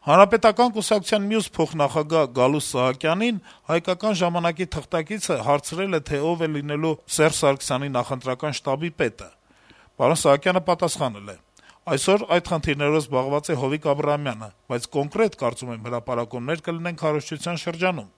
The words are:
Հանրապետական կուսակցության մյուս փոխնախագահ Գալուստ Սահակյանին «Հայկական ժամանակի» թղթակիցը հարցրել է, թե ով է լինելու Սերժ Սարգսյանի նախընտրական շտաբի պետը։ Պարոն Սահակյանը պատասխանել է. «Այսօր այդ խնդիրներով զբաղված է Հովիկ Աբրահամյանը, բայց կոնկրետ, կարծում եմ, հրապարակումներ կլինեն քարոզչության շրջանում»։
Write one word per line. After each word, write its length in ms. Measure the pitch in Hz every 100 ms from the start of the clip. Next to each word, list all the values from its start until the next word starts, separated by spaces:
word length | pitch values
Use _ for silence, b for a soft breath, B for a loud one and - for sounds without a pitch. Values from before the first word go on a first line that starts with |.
Հանրապետական 680 | - 165 202 220 220 208 247
կուսակցության 540 | 214 - 214 - 214 202
մյուս 180 | 220 190
փոխնախագահ 760 | - 156 160 143 156 151 160 139
Գալուստ 380 | 127 127 151 -
Սահակյանին 680 | 131 127 127 156 175 233 214 B B -
«Հայկական 460 | 160 170 180 214 190
ժամանակի» 500 | 175 170 170 160 180
թղթակիցը 600 | 156 - 170 156 214 - 147
հարցրել 480 | 110 143 - 160 196
է, 80 | 170 139
թե 120 | 147
ով 160 | 160 170
է 80 | 160 151
լինելու 360 | 143 147 160 151
Սերժ 320 | - - 156 151
Սարգսյանի 520 | 147 135 - 127 143
նախընտրական 640 | 127 120 131 131 127 151 139
շտաբի 340 | - 135 170 156
պետը։ 320 | 135 - 92 _ _ b b b b _
Պարոն 200 | 127 160
Սահակյանը 380 | - 143 185 180 175
պատասխանել 580 | 175 170 - 135 104 101
է. 60 | 95 _ _ b b -
«Այսօր 340 | 143 - 202 214
այդ 180 | 175 170
խնդիրներով 500 | 165 165 143 147 156
զբաղված 400 | 139 135 131 147 147
է 60 | 143
Հովիկ 240 | 135 151 151
Աբրահամյանը, 580 | 143 147 147 143 107 110 _ _
բայց 100 | 123 - 147
կոնկրետ, 420 | 143 208 220 -
կարծում 280 | 123 113 127 113
եմ, 100 | 117
հրապարակումներ 680 | 120 113 120 117 127 123 160
կլինեն 360 | 165 165 170 165
քարոզչության 520 | 165 151 - 156 - 170
շրջանում»։ 500 | - 165 185 165 101